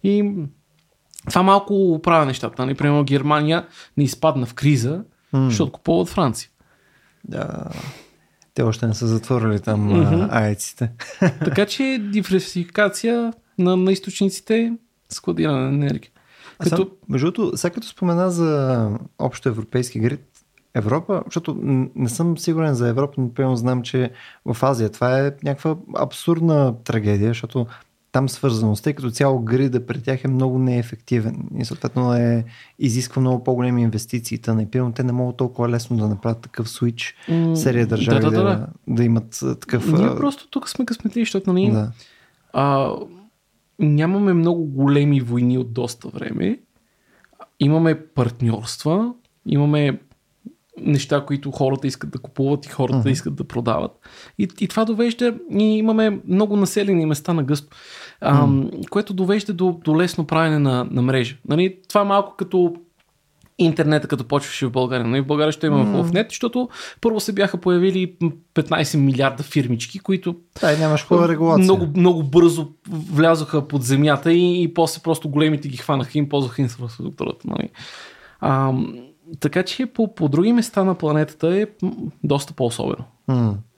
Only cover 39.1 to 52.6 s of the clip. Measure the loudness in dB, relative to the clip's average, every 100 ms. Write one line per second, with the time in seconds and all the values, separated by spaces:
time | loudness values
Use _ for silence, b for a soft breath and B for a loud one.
39.1 | 0 -2 -8 -6 -6 -4 -2 2 2 2
40.1 | 0 -4 -4 -10 -8 -8 -6 -4 -4 -4
41.1 | -4 -2 -2 0 2 2 2 -2 -8 b
42.1 | b b b b 0 2 2 0 -4 -10
43.1 | -18 _ _ _ _ _ 0 2 4 4
44.1 | 2 4 4 2 0 -2 0 4 4 4
45.1 | 2 2 2 2 2 -2 -4 -6 -8 -12
46.1 | -10 -8 -2 -2 -2 _ _ b b b
47.1 | b b _ -20 _ 2 4 2 0 -4
48.1 | -2 -2 0 -2 -2 -6 -6 0 0 0
49.1 | -6 _ _ -2 2 2 2 0 -2 _
50.1 | _ _ _ -20 _ _ -6 0 0 2
51.1 | -2 -2 -6 -6 -2 0 0 -4 -6 -10
52.1 | -12 -10 -2 0 -2